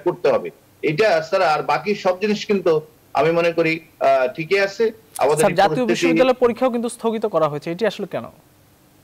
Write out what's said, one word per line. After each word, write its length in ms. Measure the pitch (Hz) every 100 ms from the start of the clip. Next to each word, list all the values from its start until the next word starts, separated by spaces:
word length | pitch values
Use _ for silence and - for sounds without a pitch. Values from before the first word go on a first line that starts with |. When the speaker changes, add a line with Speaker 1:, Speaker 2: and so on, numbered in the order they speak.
Speaker 1:
করতে 240 | 175 160 147
হবে। 220 | 110 107 - _ _
এটা 440 | 147 156 214 165 -
ছাড়া 160 | 190 170
আর 80 | 151
বাকি 320 | 143 147 170
সব 260 | 208 185 185
জিনিস 260 | 208 208 -
কিন্তু 340 | 202 175 156 151 _ _
আমি 160 | - 156
মনে 200 | 170 170
করি, 280 | 165 165 160 - _
আহ, 260 | 135 135 127
ঠিকই 240 | 147 160 196
আছে। 340 | 196 196 226 226 - -
আমাদের 180 | 131 151
Speaker 2:
স্যার, 140 | 202
Speaker 1:
এই 60 | 180
Speaker 2:
জাতীয় 120 | 196
Speaker 1:
পরিস্থিতি 240 | 254 233
Speaker 2:
বিশ্ববিদ্যালয় 420 | - 170 165 262
পরীক্ষাও 360 | 254 240 226 262
কিন্তু 180 | 233 233
স্থগিত 380 | - 226 220 220
করা 220 | 165 156
হয়েছে, 220 | 147 170
এটি 160 | 170 214
আসলে 200 | - 190
কেন? 140 | 135 117 - _ _ _ _ _ _